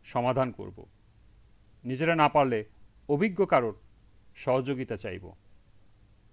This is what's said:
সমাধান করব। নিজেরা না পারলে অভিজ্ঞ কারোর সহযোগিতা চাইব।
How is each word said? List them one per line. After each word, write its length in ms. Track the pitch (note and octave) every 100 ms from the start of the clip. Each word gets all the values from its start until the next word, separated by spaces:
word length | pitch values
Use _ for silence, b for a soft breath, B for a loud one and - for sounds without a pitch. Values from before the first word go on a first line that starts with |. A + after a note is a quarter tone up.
সমাধান 480 | - B2+ B2 B2+ B2+
করব। 340 | G2 G2 F#2+ - _ _ _ - - - - _ -
নিজেরা 300 | B2 C3 D#3+
না 140 | E3 D3
পারলে 360 | D3 C3+ A2+ G#2+ - - _ -
অভিজ্ঞ 380 | C#3+ G#3+ F3+ F#3+
কারোর 300 | C#3+ A#2 G2 - - _ - - -
সহযোগিতা 600 | - C3 B2+ B2+ B2 G#2+
চাইব। 360 | G#2+ F#2 F2 F#2 _ - _ - - _ _ _ _